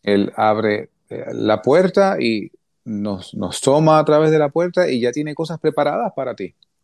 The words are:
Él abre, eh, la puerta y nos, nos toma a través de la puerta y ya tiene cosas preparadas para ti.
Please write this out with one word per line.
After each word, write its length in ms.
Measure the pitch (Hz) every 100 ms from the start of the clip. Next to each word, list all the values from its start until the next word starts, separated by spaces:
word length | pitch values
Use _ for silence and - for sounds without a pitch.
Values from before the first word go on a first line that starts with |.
Él 300 | 101 101 98 -
abre, 540 | 107 107 110 104 - _ _
eh, 160 | - -
la 280 | 117 107 107
puerta 540 | - 156 185 185 196 196
y 300 | 120 110 - _ _ _
nos, 500 | - 104 104 98 -
nos 260 | - 95 -
toma 380 | - 143 160 156
a 60 |
través 260 | 147 151 156
de 80 | 156
la 100 | 143
puerta 420 | 165 180 180 170
y 100 | 127
ya 120 | 120
tiene 220 | 127 151
cosas 240 | 147 160 160
preparadas 520 | 160 147 143 180 226
para 200 | - 127
ti. 200 | 110 90 _ _ _